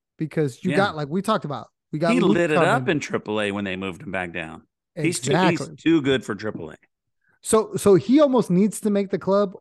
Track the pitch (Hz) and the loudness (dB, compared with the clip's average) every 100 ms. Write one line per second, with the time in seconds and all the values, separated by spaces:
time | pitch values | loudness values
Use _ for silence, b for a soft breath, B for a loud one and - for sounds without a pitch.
0 | _ - 156 165 143 - - 151 202 - | _ -10 -6 -2 -4 -2 -2 0 0 -2
1 | 139 185 208 208 147 123 - _ - 156 | -6 -4 -2 -2 -2 -10 -12 _ -10 -2
2 | 165 247 190 170 170 156 165 240 127 147 | 2 4 4 4 4 4 2 2 0 -2
3 | - - - 107 104 101 98 92 95 90 | -2 -6 -4 -2 -2 -2 -4 -6 -8 -8
4 | - 92 90 87 80 82 _ _ _ - | -8 -6 -6 -8 -10 -14 _ _ _ -4
5 | 156 175 226 180 185 156 135 147 160 165 | -4 -2 0 2 2 0 -6 -4 0 2
6 | 135 131 107 95 107 98 78 78 _ _ | 2 0 -2 -8 -8 -10 -12 -16 _ _
7 | _ _ _ _ - 220 208 185 202 180 | _ _ _ _ 0 0 0 0 4 4
8 | - 285 285 254 - 175 208 - 214 202 | 6 4 6 4 2 2 2 0 -2 -2
9 | 196 185 185 202 202 - | -2 -4 0 0 0 -6